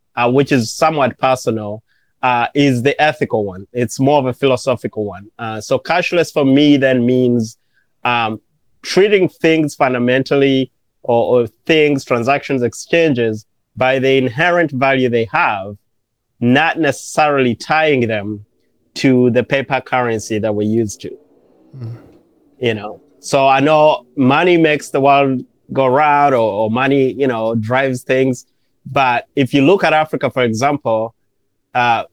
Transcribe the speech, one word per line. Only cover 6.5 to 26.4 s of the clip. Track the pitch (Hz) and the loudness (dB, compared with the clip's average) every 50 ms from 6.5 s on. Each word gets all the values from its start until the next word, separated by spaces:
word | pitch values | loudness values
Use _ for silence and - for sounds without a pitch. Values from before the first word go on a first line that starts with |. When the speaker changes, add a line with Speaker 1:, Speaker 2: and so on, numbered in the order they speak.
| 135 143 151 147 147 | 4 4 4 4 4
Speaker 1:
then | 135 135 131 131 127 120 | 4 4 2 2 2 2
means, | 123 127 127 127 123 120 120 110 110 - _ _ _ _ _ _ _ _ _ | 2 2 2 2 2 0 0 -2 -4 -10 _ _ _ _ _ _ _ _ _
um, | _ 123 120 120 117 110 110 104 _ _ _ _ _ _ _ _ | _ -2 -2 -2 -2 -4 -6 -10 _ _ _ _ _ _ _ _
treating | - - - 180 196 208 208 196 180 156 | -12 -2 2 2 4 4 4 2 2 0
things | - _ - 165 160 160 156 143 - | -2 _ 0 2 2 2 0 -2 0
fundamentally | - 147 131 127 123 120 123 127 135 139 - 147 139 139 139 135 131 131 - _ _ _ _ _ _ _ | -2 0 0 0 0 0 0 0 0 0 0 0 2 2 2 2 0 -2 -4 _ _ _ _ _ _ _
or, | - 120 117 110 82 123 123 | -2 0 0 2 2 0 0
or | 120 | 0
things, | 110 - _ _ - 165 156 151 147 147 135 - | -2 -8 _ _ 0 2 4 4 2 2 -2 -2
transactions, | - 131 120 117 127 143 143 - - 143 131 | -2 -2 -2 0 0 -2 -2 -2 -4 -4 -2
exchanges | 120 117 - - - - - 170 165 160 135 120 117 113 110 107 - _ _ _ _ _ _ | -2 -4 -4 -8 -6 -2 0 2 2 2 2 0 0 -2 -2 -6 -10 _ _ _ _ _ _
by | 110 127 127 135 135 | -2 0 0 0 0
the | 127 135 135 135 | 2 2 2 2
inherent | 127 127 110 135 165 180 175 175 170 147 | 0 -2 -2 0 0 0 2 0 0 -2
value | 139 127 131 135 135 131 127 123 | -2 -2 0 0 2 2 0 0
they | 117 117 113 110 | 0 0 -2 -2
have, | - 160 175 131 107 98 95 101 101 - _ _ _ _ _ _ _ _ _ _ _ _ | -2 -2 -2 0 -2 -4 -8 -10 -14 -16 _ _ _ _ _ _ _ _ _ _ _ _
not | 120 120 127 143 160 165 - 165 | 0 2 2 4 2 0 0 0
necessarily | 160 143 131 - - - - - 151 151 143 139 131 123 113 | -2 -2 -2 -4 -10 -6 0 0 2 2 2 2 0 0 -2
tying | - - - 151 156 160 156 147 127 120 | -4 -4 -2 0 0 2 2 2 0 0
them | 110 113 104 98 104 107 104 104 _ _ _ _ _ _ _ _ _ | -2 -4 -6 -6 -8 -10 -12 -14 _ _ _ _ _ _ _ _ _
to | _ - - 139 127 123 123 123 | _ -2 0 2 4 4 4 2
the | 113 123 | 2 0
paper | 113 - 143 135 123 - 139 127 | 0 0 -2 -4 -2 -2 -4 -4
currency | - - - 127 123 120 113 107 - - 110 107 | -4 -2 -2 -2 -2 -2 -4 -4 -4 -6 -6 -4
that | 101 110 104 | -2 -2 -2
we're | 104 107 107 | -2 -2 0
used | 110 117 113 104 - - | 0 -2 -2 -4 -6 -12
to. | - - - - _ _ _ _ _ _ _ _ _ _ - | -14 -16 -16 -16 _ _ _ _ _ _ _ _ _ _ -18
Speaker 2:
Mm. | 131 120 113 117 - - - - _ _ _ _ _ _ _ _ _ | -16 -16 -16 -16 -18 -20 -20 -20 _ _ _ _ _ _ _ _ _
Speaker 1:
You | 131 120 110 | -8 -6 -6
know, | 104 101 107 - - _ _ _ _ | -6 -10 -14 -16 -18 _ _ _ _
so | - - - 139 135 135 | -10 -4 -2 0 2 2
I | 135 135 | 2 2
know | 135 151 156 151 151 156 147 - - _ _ | 2 2 4 4 4 4 2 0 -6 _ _
money | 147 131 127 139 156 175 180 175 165 | 0 2 2 2 2 2 2 2 4
makes | 160 151 151 147 147 - | 4 2 2 -2 -4 -4
the | - 143 | -2 0
world | 135 139 139 143 143 135 131 127 - - _ _ _ _ | 4 4 4 4 2 0 -2 -4 -8 -12 _ _ _ _
go | - 131 135 | -2 0 0
round | 127 123 143 151 147 143 143 143 143 135 | 2 2 2 2 2 2 2 2 2 2
or, | 120 | 2